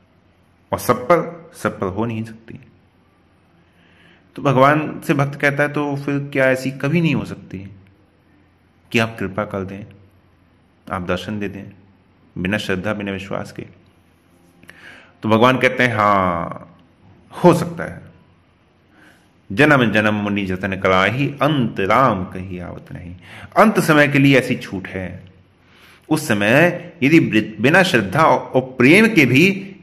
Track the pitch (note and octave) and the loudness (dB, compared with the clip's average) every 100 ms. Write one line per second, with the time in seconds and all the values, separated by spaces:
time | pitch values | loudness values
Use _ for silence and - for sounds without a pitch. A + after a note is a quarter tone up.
0 | _ _ _ _ _ _ - F#3+ - A#2+ | _ _ _ _ _ _ -10 -4 -2 0
1 | - E3+ - - - - G#2+ - G2 F#2 | 2 0 0 -10 -20 -8 -8 -6 -6 -4
2 | A#2 A2 A2 - - - - _ _ _ | -6 -6 -10 -14 -20 -20 -20 _ _ _
3 | _ _ _ _ _ _ _ _ _ _ | _ _ _ _ _ _ _ _ _ _
4 | _ _ _ - C#3+ B2+ C3+ D3+ D3+ - | _ _ _ -6 0 4 4 4 -2 -6
5 | - D3 C#3 - C#3+ C#3 D3 D3 D3 C#3+ | -2 -2 -2 -2 -2 0 -2 -2 -4 -6
6 | C#3+ C#3+ C#3 C#3 C3 C3 C3+ C#3 C#3 E3+ | -4 -6 -4 0 0 0 -4 -6 -2 0
7 | E3 B2+ G2 G2 - F#2+ G2+ - - _ | 0 -2 -4 -12 -14 -16 -16 -20 -20 _
8 | _ _ _ _ _ _ _ _ _ A#2 | _ _ _ _ _ _ _ _ _ -2
9 | A2+ A2+ G2 F#2+ G#2 G2+ F#2+ G2 G#2+ - | -2 -4 -8 -6 -6 -6 -8 -12 -18 -20
10 | _ _ _ _ _ _ _ _ - F#2 | _ _ _ _ _ _ _ _ -12 -8
11 | F2+ F2+ - G#2+ G2+ G2 G#2 - _ _ | -6 -6 -6 -8 -8 -10 -16 -20 _ _
12 | _ _ _ - F2+ G#2+ - F#2+ F#2 G#2+ | _ _ _ -8 -4 -4 -4 -4 -4 -6
13 | G2+ G2 G2 G2 F#2+ - - - _ _ | -6 -8 -8 -10 -10 -14 -18 -20 _ _
14 | _ _ _ _ _ _ - - - - | _ _ _ _ _ _ -20 -20 -20 -20
15 | - _ G#2+ A2 A#2+ C3 B2+ B2+ B2 A2 | -20 _ 0 4 4 4 2 2 0 2
16 | G#2 G2+ F#2 E2+ E2+ - - - _ _ | 2 2 2 -2 -6 -12 -18 -20 _ _
17 | _ - _ - F3+ D#3+ - - D#2+ - | _ -20 _ 2 4 4 2 -8 -12 -12
18 | - - _ _ _ _ _ _ _ _ | -20 -20 _ _ _ _ _ _ _ _
19 | _ _ _ _ - G2+ D3 C#3+ A#2 G#2 | _ _ _ _ -6 2 4 4 4 2
20 | G#2+ G#2 G#2 G2+ F#2+ F#2 G2+ F#2+ G2 F#2 | 2 0 -2 -4 -4 -4 -4 -2 2 2
21 | F#2+ B2 C#3+ C#3+ C3+ D3 A2+ - G2 A2+ | 2 0 -4 -2 -2 0 -2 -2 0 2
22 | C3 G#2 F#2 F#2+ F#2 F2+ E2+ F2 - F2+ | 2 0 -6 -10 -12 -12 -12 -14 -16 -18
23 | F2 - - - - - G#3+ G3+ E3+ D3+ | -16 -18 -20 -20 -4 4 4 4 2 4
24 | C#3+ C#3+ C#3 C3+ A#2+ A#2 - G2 - F#2 | 4 4 4 4 2 -4 -8 -10 -10 -10
25 | F2+ F#2 - - _ _ _ _ _ _ | -10 -12 -18 -20 _ _ _ _ _ _
26 | - D#3 - G#2 G2+ C3+ F3 E3+ - - | -4 -4 -2 -2 2 4 2 0 -10 -4
27 | C3 D#3+ A#2+ G#2 G#2 - A#2 F3 F#3 A#2+ | 2 4 4 0 -2 0 2 4 4 2
28 | G2 C3+ D#3 B2+ - C3 C3 - B2 F3+ | 0 2 2 2 0 -2 -2 2 6 6
29 | A3+ A3 C3+ B2+ F#3 F#3+ - - | 6 4 4 4 2 0 -8 -18